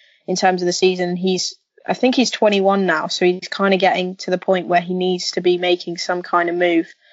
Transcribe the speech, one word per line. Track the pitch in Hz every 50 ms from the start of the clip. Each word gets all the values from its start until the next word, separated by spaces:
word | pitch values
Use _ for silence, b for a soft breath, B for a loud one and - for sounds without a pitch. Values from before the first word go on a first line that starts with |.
| b b b b b
in | - 185
terms | 180 - 185 185 180
of | 180
the | 175 175
season. | - 190 185 185 180 180 175 180
He's, | 180 180 190 185 180 - - - - _ _ _ _ - -
I | 190
think | - - 254 254
he's | - 240 - -
twenty-one | - 226 214 208 196 190 196 196 196 196
now, | 180 165 156 156
so | 175 - - 185
he's | 180 180 185 - -
kind | - - 196 196 196
of | 185
getting | 196 185 - - 180 180 185
to | - - - 185
the | 180
point | - - 190 185 170
where | - 180 175
he | 175 175 185
needs | 185 185 185 180 180 - - -
to | 190
be | 180 180 180
making | 175 180 180 175 175 - - 170 175
some | - - 180 180
kind | 180 - - 175 170 170
of | 170
move. | 175 180 175 170 165 170 - - B B B